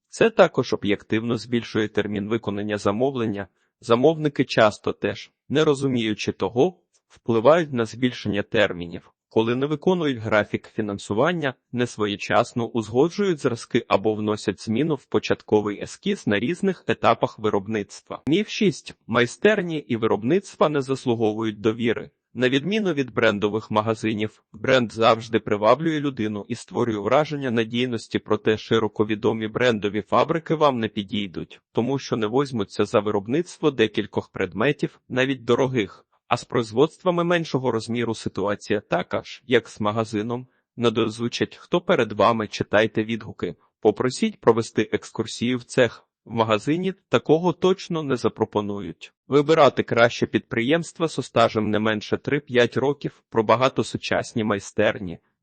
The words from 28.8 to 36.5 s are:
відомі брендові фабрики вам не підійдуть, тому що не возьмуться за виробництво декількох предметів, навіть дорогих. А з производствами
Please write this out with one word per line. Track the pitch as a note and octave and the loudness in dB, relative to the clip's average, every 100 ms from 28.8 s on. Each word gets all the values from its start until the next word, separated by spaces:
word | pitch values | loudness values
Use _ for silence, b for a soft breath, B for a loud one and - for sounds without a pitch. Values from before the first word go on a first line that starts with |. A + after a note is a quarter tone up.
| G#2+ - G#2+ | 2 0 -2
відомі | G#2+ A2 A2+ A2 | 0 0 0 -4
брендові | A2 B2 A2 G2+ G2+ | 0 2 2 -2 -4
фабрики | - A2+ C3+ E3 - D#3 | 0 2 2 -2 -2 2
вам | D3 B2 | 2 2
не | A2 | -2
підійдуть, | - G2 G#2+ G2 D#2+ D#2 - _ | -4 -6 -4 -6 -8 -12 -16 _
тому | - A#2+ C3+ | -2 -2 -2
що | - A#2+ | -4 -2
не | G#2+ | 0
возьмуться | B2 C#3+ B2 G2+ - G#2 | 0 -2 -4 -4 -2 2
за | A2 | 2
виробництво | G#2 G#2 G2 C#3 F3 - D#3 | 2 -2 -2 -2 -4 -2 0
декількох | B2+ A2 - G2+ - - | 2 0 0 -4 -4 -6
предметів, | - F#2+ F2+ B2+ D3 D#3+ _ - | -6 -4 -2 -2 0 -6 _ -6
навіть | B2 C3 C3 A#2 | -2 -2 -2 0
дорогих. | A#2+ C3 B2+ F#2+ - _ _ - | 2 2 0 -4 -6 _ _ -6
А | B2 | -6
з | |
производствами | - | -2